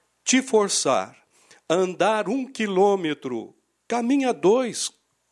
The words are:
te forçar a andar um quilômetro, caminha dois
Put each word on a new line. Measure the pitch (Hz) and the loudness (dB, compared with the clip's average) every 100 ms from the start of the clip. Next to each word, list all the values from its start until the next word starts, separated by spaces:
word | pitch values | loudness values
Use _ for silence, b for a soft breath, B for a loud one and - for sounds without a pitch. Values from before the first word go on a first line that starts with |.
| _ _ | _ _
te | - 254 | -2 0
forçar | 254 220 202 - 147 117 98 - _ b b b b | 2 2 2 0 0 -2 -2 -12 _ b b b b
a | 170 | 0
andar | 185 160 185 214 185 | 0 0 0 0 -2
um | 269 262 | -4 -6
quilômetro, | - 214 185 202 196 160 147 131 120 101 _ _ _ - | -6 -2 2 2 2 -2 -6 -6 -8 -10 _ _ _ -6
caminha | 233 233 277 254 | -4 0 0 0
dois | 160 175 247 247 151 - _ _ _ _ | 2 2 2 0 -4 -8 _ _ _ _